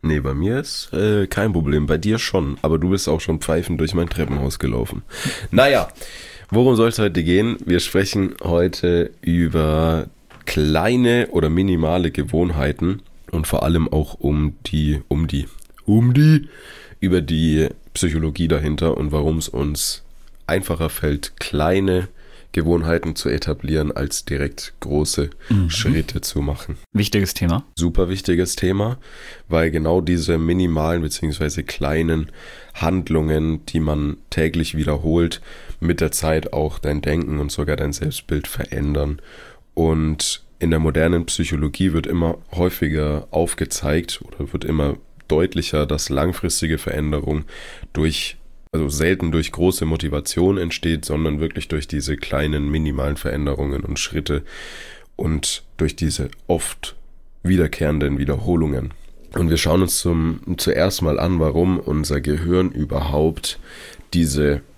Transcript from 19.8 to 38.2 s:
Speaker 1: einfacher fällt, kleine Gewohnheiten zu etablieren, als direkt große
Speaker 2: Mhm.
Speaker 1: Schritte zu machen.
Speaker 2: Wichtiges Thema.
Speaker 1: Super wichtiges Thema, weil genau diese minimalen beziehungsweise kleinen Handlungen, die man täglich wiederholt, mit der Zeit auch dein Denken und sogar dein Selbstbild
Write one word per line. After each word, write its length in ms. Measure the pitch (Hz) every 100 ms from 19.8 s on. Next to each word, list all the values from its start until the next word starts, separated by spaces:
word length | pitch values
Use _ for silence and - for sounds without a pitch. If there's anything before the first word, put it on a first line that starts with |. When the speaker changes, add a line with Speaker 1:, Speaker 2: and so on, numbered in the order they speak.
| - - - - - - -
Speaker 1:
einfacher 420 | 87 95 78 80
fällt, 500 | - 78 73 - -
kleine 680 | - 92 76 95 98 90 92 - - - -
Gewohnheiten 640 | - 80 85 80 82 85 76
zu 140 | -
etablieren, 640 | 67 - 76 67 78 76
als 320 | - 71 - -
direkt 480 | 69 71 - - -
große 480 | - 73 76 - 73 - -
Speaker 2:
Mhm. 220 | 107 90
Speaker 1:
Schritte 500 | 82 110 98 - 92
zu 220 | - -
machen. 340 | 71 71 - 71 -
Speaker 2:
Wichtiges 420 | 104 101 104 95
Thema. 300 | - 87 87 - -
Speaker 1:
Super 320 | 85 82 90
wichtiges 480 | 95 - 87 90 -
Thema, 400 | 92 98 107 127 - - - - -
weil 240 | 82 82
genau 300 | 78 78 90
diese 360 | 80 87 76 82
minimalen 640 | 80 90 90 80 78 87
beziehungsweise 640 | 78 - 78 71 76 80
kleinen 640 | 76 - 69 78 82 80 80 - - - -
Handlungen, 920 | - 82 92 82 80 78 78 80 78 -
die 120 | 82
man 380 | 76 76 73 73 -
täglich 440 | - 80 82 76 78
wiederholt, 640 | 73 73 78 82 85 - - - - -
mit 220 | 85 82
der 100 | 78
Zeit 400 | - 80 80 78
auch 260 | - 76 -
dein 240 | 73 73
Denken 380 | 73 80 - 73
und 140 | 73
sogar 240 | - 73 73
dein 160 | 73
Selbstbild 540 | 71 76 -